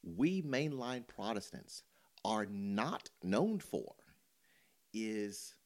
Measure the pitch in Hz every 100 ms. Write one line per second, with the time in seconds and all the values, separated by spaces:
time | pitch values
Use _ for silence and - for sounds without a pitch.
0 | 87 82 151 190 151 131 151 135 120 127
1 | 117 - 101 107 - - - - - _
2 | _ - - 107 101 101 101 101 123 -
3 | - _ 90 101 202 208 - 71 - -
4 | - - _ _ _ _ _ _ _ 110
5 | 110 107 104 101 - -